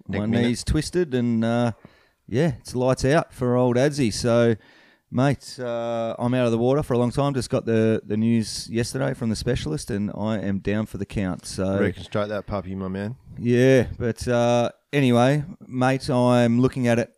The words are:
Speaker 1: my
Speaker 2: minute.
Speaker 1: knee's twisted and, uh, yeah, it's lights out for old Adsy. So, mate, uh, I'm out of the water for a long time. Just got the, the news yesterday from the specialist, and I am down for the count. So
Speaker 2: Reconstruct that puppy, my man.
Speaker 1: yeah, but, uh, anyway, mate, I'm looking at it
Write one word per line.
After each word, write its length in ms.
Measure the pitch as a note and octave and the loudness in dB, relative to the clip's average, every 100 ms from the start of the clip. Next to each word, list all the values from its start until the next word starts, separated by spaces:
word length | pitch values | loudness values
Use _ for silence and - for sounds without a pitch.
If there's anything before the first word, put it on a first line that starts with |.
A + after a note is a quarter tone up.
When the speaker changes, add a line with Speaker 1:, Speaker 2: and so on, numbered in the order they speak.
| - | -6
Speaker 1:
my 180 | - G#2+ | -4 0
Speaker 2:
minute. 200 | A#2+ A#2+ | 0 0
Speaker 1:
knee's 140 | A#2 | -2
twisted 500 | - D#3 - F3 F3 | -2 -2 0 -2 -2
and, 300 | B2+ A#2+ A2+ | 0 0 0
uh, 280 | A2+ A#2 A#2+ G#2+ - _ _ _ - | 0 0 0 -4 -16 _ _ _ -6
yeah, 240 | A#2+ E3 A#2+ | 0 0 -2
it's 140 | - B2+ | -8 -2
lights 280 | B2+ B2+ | 0 2
out 280 | C3 C3+ - | 2 2 0
for 220 | - B2 B2 | -4 0 2
old 200 | B2+ A#2+ | 2 4
Adsy. 360 | C#3+ C#3+ A#2 | 2 2 -2
So, 420 | - A#2+ A#2 A#2 A2 _ - _ _ - | 0 2 4 4 2 _ -20 _ _ -6
mate, 480 | A#2 C#3 C3+ - - | 0 0 0 -6 -10
uh, 540 | B2 A#2 A#2 A#2 A2+ - | -6 -4 -2 -2 -4 -2
I'm 140 | A#2+ | 0
out 120 | B2+ A#2+ | 2 2
of 60 | |
the 60 | A2+ | 2
water 240 | B2 C#3 | 2 2
for 120 | D3+ | 0
a 40 | A#2+ | 0
long 120 | B2 | 0
time. 240 | D3 C#3+ | 0 0
Just 160 | C3 G#2+ | 0 -2
got 160 | B2 A2+ | -2 2
the, 360 | A2+ A2+ A2 | 2 2 0
the 120 | G2+ G#2+ | -2 0
news 520 | A2+ A#2 G#2+ - - | 2 2 0 -8 -6
yesterday 440 | A2 A#2+ C3+ C#3 | -4 -4 -4 -4
from 140 | C3+ A#2 | -4 -4
the 60 | G#2 | -4
specialist, 540 | - A#2+ D3+ D3+ - | -2 -4 -4 -8 -6
and 200 | G2+ G2+ - | -4 -4 -4
I 220 | G#2+ G#2+ | -4 -4
am 200 | F#2+ G2 | -4 -4
down 260 | G2 G#2+ G#2+ | -2 -4 -4
for 120 | F#2 | -8
the 80 | G2 | -8
count. 380 | A2+ F#2+ F2 - | -4 -4 -6 -10
So 320 | - F#2+ G2 | -6 -2 0
Speaker 2:
Reconstruct 500 | G#2 G2 E2+ G#2+ G#2 | -2 -4 -8 -6 -4
that 160 | G#2 - | -6 -6
puppy, 280 | G#2 F#2 | -8 -6
my 140 | F#2+ F#2 | -8 -6
man. 280 | F#2+ G2+ C3 - - | -6 -6 -8 -16 -6
Speaker 1:
yeah, 500 | A#2 A#2+ C3 C3 - - | 0 4 6 4 2 -4
but, 280 | A#2 - B2 | -6 -4 -2
uh, 420 | A#2+ A#2+ A#2+ A#2 - - | 0 2 2 0 -4 -4
anyway, 520 | C#3+ C3 A#2+ B2+ D3 D#3 - - | 0 4 4 4 2 -2 -12 -10
mate, 420 | B2+ B2+ C3 - | -2 0 0 -2
I'm 520 | B2 B2 B2 A#2 A#2 | 2 4 4 4 4
looking 260 | B2+ C3 A#2+ | 2 2 0
at 120 | A#2 | 0
it 140 | A2+ | 0